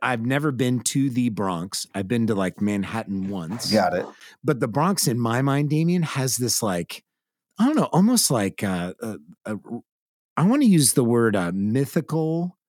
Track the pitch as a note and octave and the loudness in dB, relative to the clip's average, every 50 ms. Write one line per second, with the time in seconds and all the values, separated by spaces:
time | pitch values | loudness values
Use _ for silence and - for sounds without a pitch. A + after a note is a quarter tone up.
0 | - A#2 B2 A2+ A2+ B2 C3+ C#3+ D3 D3+ C3+ A#2+ C3+ B2 B2+ A#2+ - - - C#3 | -4 -2 -2 -2 -2 -2 -2 0 0 0 0 0 0 0 0 0 -2 -2 -2 0
1 | C3+ C#3 A#2 B2 B2 A#2+ G#2 G2+ G2+ F#2+ F2+ E2 F2 G2 - - - - - G2 | 0 0 0 0 0 0 0 -2 -2 -2 -2 -4 -6 -8 -8 -10 -10 -8 -8 -8
2 | F#2+ F#2 A#2+ A#2 A#2 G#2+ A2+ G2 F#2+ F#2 - - G#2 G#2 G#2 G2+ F#2+ D#2+ A2 A2+ | -6 -2 -2 0 0 0 0 0 0 -2 -2 -2 -2 -2 -2 -2 -4 -4 -6 -8
3 | - - G2+ F#2+ F#2+ F#2+ G2 F#2 E2 D#2+ G#2+ A#2+ - G2+ G#2 G#2+ F#2 F2 F2 F#2 | -6 -6 -6 -6 -6 -6 -6 -8 -8 -8 -8 -8 -4 0 2 2 2 2 0 -2
4 | - - - - - - - _ - C#3 D3 A#2 C3+ A#2+ G#2 C#3+ D#3 F#3 G3+ - | -4 -6 -10 -20 -20 -20 -20 _ -2 -2 -2 0 -2 -2 0 0 0 0 0 0
5 | - D3+ A#2 A#2+ A#2+ A2+ A#2 B2+ C3+ C#3 C3+ C#3 D3 C#3+ D3+ D#3 E3 E3+ F3+ F3+ | 0 0 0 0 0 0 0 0 2 2 2 0 0 0 0 0 2 2 2 0
6 | D#3+ C#3+ - C#3 C3 C3 A#2 A#2+ B2 A2+ - - A#2 G#2 F#2 F2 E2+ - - - | 0 -2 -2 -4 -2 -2 -2 -2 -2 -2 -2 -2 -2 -2 -2 -2 -4 -6 -10 -16
7 | - _ _ _ _ _ _ _ _ _ _ - G#3+ C#4 D#4 C#4 D3+ - - E3 | -18 _ _ _ _ _ _ _ _ _ _ 0 2 2 4 2 2 2 4 4
8 | F#3+ A3+ B3+ A3 - - C#3+ A2+ G2+ G2 - - - G2 F#2 F2 F2 F2+ - - | 4 4 4 4 2 2 2 2 0 0 -2 -2 -4 -2 -2 -2 -4 -6 -8 -10
9 | - A2+ G2+ D#2+ D2+ E2 - _ - G#2+ G#2+ G2 - - A#2 A#2 - _ _ _ | -10 -10 -10 -10 -14 -20 -20 _ -10 -8 -8 -8 -8 -10 -12 -12 -12 _ _ _
10 | _ _ _ _ _ _ _ - D#3 G3 B3+ D4 C#4+ A3 F#3+ D#3+ C#3 B2+ - C#3+ | _ _ _ _ _ _ _ 0 2 2 4 4 6 6 6 6 6 4 4 2
11 | B2 A2+ A#2+ A#2 A#2 A2+ G#2 G2 F2+ F2 F2+ G2 G2 G#2 A2+ C3+ C#3 - - E3+ | 2 4 4 4 4 4 4 2 0 0 -2 -2 -2 0 0 0 -2 -2 -2 -4
12 | C#3+ - D3+ D#3+ D#3+ D#3+ E3 E3+ F3 F3+ - _ _ | -4 -2 -2 -2 -2 0 -2 -2 -4 -4 -6 _ _